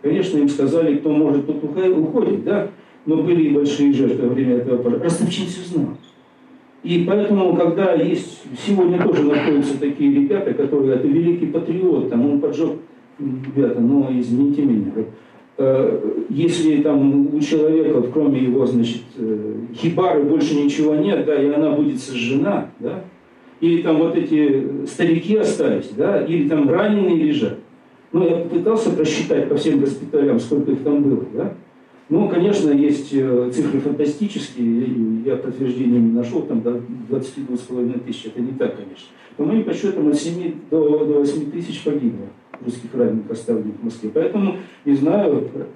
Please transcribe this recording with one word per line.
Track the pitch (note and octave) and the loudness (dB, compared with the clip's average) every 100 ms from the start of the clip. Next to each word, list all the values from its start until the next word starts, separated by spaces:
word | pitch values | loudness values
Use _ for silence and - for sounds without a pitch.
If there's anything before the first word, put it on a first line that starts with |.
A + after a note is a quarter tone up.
Конечно, | C#3+ F#3+ F#3 D3+ | -2 0 0 2
им | C#3+ | 2
сказали, | C#3 C#3 E3 D#3 C#3+ | 2 0 2 2 0
кто | D#3 | 0
может, | D3 D3+ C#3 C#3+ | 2 2 0 -2
тот | D3 | -4
уха-, | D3 F#3 F#3 | -4 0 2
уходит, | D#3 D#3+ B3 F3+ - | 2 2 0 0 -2
да, | - G3+ - - - - D3+ | -2 -2 -4 -10 -20 -10 -2
но | D#3 | 0
были | F3 E3+ | 2 2
и | D3+ | 4
большие | C#3+ C#3+ - C#3+ | 2 2 2 2
жертвы | C3 B2+ A#2 A#2+ | 4 2 0 0
во | |
время | B2+ B2+ B2 | 0 2 0
этого | C3 B2 | 0 0
пожара. | A#2+ A#2 | 0 0
Ростовчин | E3+ - A3 - F3+ | -2 0 -2 -2 -6
всё | - | -8
знал. | F3 E3 C#3 A#2+ - _ _ _ - - _ - | -6 -4 -4 -8 -18 _ _ _ -20 -20 _ -12
И | E3+ F3 - | -2 0 2
поэтому, | G#3 G#3 G3+ F3+ E3 | 0 2 2 2 2
когда | E3 G3 F#3+ | 2 2 2
есть, | D#3+ E3+ - - - - - G#3 | 2 0 -2 -6 -16 -16 -8 -2
сегодня | G3 F3 F3 | 2 4 2
тоже | E3 D3+ | 2 2
находятся | D3 D3 D#3+ C#3+ C3+ C3+ | 2 2 2 2 0 -2
такие | C#3+ C#3+ C#3+ | -2 0 2
ребята, | C#3 C#3 - - | 4 2 0 0
которые, | A#2+ C#3 C#3+ C3+ B2+ | -2 0 2 2 2
это | D3 | 2
великий | D#3 E3+ F3 D3+ | 2 2 0 0
патриот, | D#3+ - F3 F#3 C#3+ - | -2 -2 0 2 2 0
там, | A#2 C#3+ | 0 2
он | C#3+ | 2
поджёг, | D3+ C#3+ D#3+ - - - - - | 0 0 -2 -4 -12 -20 -20 -10
ребята, | C#3 B2+ C3+ C3+ A#2+ A#2+ | -8 -6 -4 0 0 2
ну, | A#2 C#3+ B2+ B2+ | 2 2 2 0
извините | A#2 B2 C#3+ C#3+ | 0 2 2 2
меня, | C#3 G#2+ F#2+ A2 | 2 2 0 -4
вот, | - - - - - - | -6 -10 -20 -20 -14 -2
э, | C3+ C3 - - - - - | 0 2 2 0 -2 -4 -4
если | C3+ E3+ - D#3 C#3+ | 0 0 2 2 4
там | D3+ C#3 C#3 C#3+ D3 D3 | 4 4 4 4 2 0
у | |
человека, | D3 D#3 D3+ D#3+ D3+ C#3 A#2 | 2 2 4 4 4 2 0
кроме | D#3 C#3+ B2+ | 0 2 2
его, | B2+ C3 A#2+ | 2 2 2
значит, | A#2+ A#2 A2+ - C3 | 2 0 -2 -10 -8
э, | A2 G#2+ G#2+ G#2+ A#2+ - | -4 -4 -4 -8 -10 -4
хибары | E3 F3 F#3 D#3 | -2 2 2 2
больше | C#3+ D#3 D3+ D3 | 2 2 2 2
ничего | C#3+ - D3+ D3+ | 0 2 2 2
нет, | G3 D#3+ D3 | 0 0 0
да, | C#3+ | 0
и | C#3+ | 2
она | D3 D#3 | 2 0
будет | D3 C#3 B2+ | 2 0 -2
сожжена, | - B2 A#2 C#3 F#3+ G3 - - | -6 -6 -2 0 0 -2 -6 -10
да, | - F#3+ - - _ - - - | -8 -8 -14 -20 _ -20 -18 -2
или | E3 E3 | 2 2
там | E3+ D#3 | 2 2
вот | E3 E3 | 2 0
эти | D3 D3+ C#3+ C3+ - - - | 0 2 2 2 0 -6 -8
старики | - E3 E3 G3+ G#3+ | -2 0 0 2 2
остались, | - - C#3 G2 - | 2 0 0 -2 -4
да, | G#2 E3+ G3+ D#3 | -2 0 0 0
или | E3+ C#3+ | 0 0
там | D#3 C#3 | 2 2
раненые | F3 G#3+ G#3 F#3 E3 | 2 2 2 2 2
лежат. | D3+ B2 G#2+ - - - - _ - | 2 0 -2 -6 -16 -20 -20 _ -4
Ну, | E3 E3+ | 0 2
я | E3+ | 0
пытался | - E3+ G#3+ A3+ - | -2 -2 0 0 0
просчитать | - D#3 D3+ - C#3 - | 0 -2 -2 -2 0 0
по | C#3+ | 0
всем | D#3+ C#3 | 2 2
госпиталям, | C#3 - - D3+ C#3 A#2 | 0 -4 -2 0 2 0
сколько | - D3 - | 0 -2 0
их | - | -2
там | D3 C#3+ | 0 2
было, | C#3 B2 - | 2 0 -2
да. | - F#3 - - - _ - - | -6 -6 -8 -20 -20 _ -16 -2
Ну, | E3+ F3+ | 0 2
конечно, | E3+ G3+ F3 D3+ | 2 2 2 2
есть, | C#3 D3 - - | 2 2 0 -2
э, | C#3 C3 B2 B2 | -2 2 0 0
цифры | D#3 C#3+ C3+ | -2 0 0
фантастические, | C#3+ C#3+ D3 - G#3 - - - A#2 A#2 B2+ B2 A2 A2+ C3 | -2 0 -2 -2 -4 -4 -10 -4 0 0 0 -2 -2 -2 -2
я, | |
я | B2 | -2
подтверждения | C3 A#2+ C3 B2 B2 A#2+ | -4 -4 -2 0 2 4
не | A2+ | 4
нашёл, | A#2 A2+ D#3+ | 2 0 -4
там | - A#2 | -2 -2
до | A#2 B2 A#2 A#2+ - | -2 -4 -6 -12 -6
двадцати | C3+ C3 C#3+ | -6 -6 -10
двух | B2+ A#2+ | -8 -8
с | |
половиной | - B2 A#2+ B2 | -6 -4 -4 -4
тысяч, | - A2 A2 | -8 -10 -10
это | B2 | -8
не | B2+ | -6
так, | C3 A2+ - | -4 -4 -6
конечно. | F#2+ F#2 - - - - | -14 -18 -20 -20 -16 -4
По | D#3 | -2
моим | A3 | 2
подсчётам, | A3 - G3+ - D3 | 0 0 -2 0 2
от | C#3+ | 0
семи | D#3+ F3 E3+ - - | -2 -4 -6 -8 -2
до | D#3+ D3 D3 D3 | 2 2 2 2
до | C#3+ | 2
восьми | C#3+ D#3 C#3+ | 0 -2 -6
тысяч | E3 E3+ - | -8 -8 -6
погибло | D#3 C#3+ A#2+ G2+ G2 - - - B2 | -4 -2 -2 -4 -12 -18 -20 -12 -10
русских | A#2 A#2 | -10 -8
раненых, | B2+ A2+ A2 G#2 | -2 0 -2 -6
оставленных | A2+ - G#2+ G#2 G#2 | -10 -4 -4 -4 -8
в | |
Москве. | A2+ - G#2+ | -10 -8 -6
Поэтому, | D3+ E3+ G#3 G3 F3 - - D3 | -2 -2 0 -2 -4 -12 -8 -2
не | C3+ | 0
знаю, | D3+ G3+ F3 B2+ - C#3 - | 2 2 2 0 -4 -10 -12